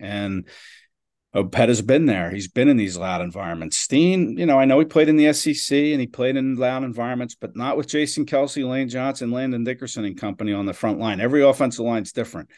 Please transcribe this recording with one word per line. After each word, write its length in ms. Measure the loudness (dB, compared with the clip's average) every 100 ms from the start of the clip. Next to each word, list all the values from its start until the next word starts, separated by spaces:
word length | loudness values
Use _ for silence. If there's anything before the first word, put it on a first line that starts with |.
And 480 | -10 -6 -4 -6 -8 -16 -20 -20 _ _ _ _ _
Opeta's 460 | -4 -2 2 4 2
been 240 | 4 4
there. 260 | 4 0 -2
He's 180 | -6 -6
been 200 | 0 4
in 80 | 4
these 220 | 2 -4
loud 240 | -4 -4
environments. 560 | -6 -8 -8 -8 -6 -6
Steen, 580 | 0 2 4 4 0 0
you 80 |
know, 140 | 2 4
I 80 | 6
know 120 | 4
he 60 |
played 240 | 4 4 4
in 80 | 6
the 100 | 4
S 180 | 4 -2
E 80 |
C 380 | -4 0 2 2
and 80 | 0
he 60 | -2
played 300 | -2 -2 0
in 200 | -2 0
loud 280 | -2 -2
environments, 500 | -6 -6 -4 -4 -8
but 220 | -10 -14 -8
not 220 | -4 -4
with 100 | -2
Jason 380 | 0 0 -2 -2
Kelce, 420 | 0 0 -2 -4
Lane 220 | -2 -4
Johnson, 400 | -4 -4 -4 -4
Landon 340 | -4 -2 -2
Dickerson 400 | -4 -6 -8 -6
and 100 | -8 -6
company 340 | -8 -6 -4
on 140 | -2 -4
the 80 |
front 240 | -2 -2 -2
line. 220 | -2 0
Every 220 | 2 6
offensive 440 | 6 4 0 -2 -2
line's 260 | -2 -4
different. 380 | -6 -8 -8 -16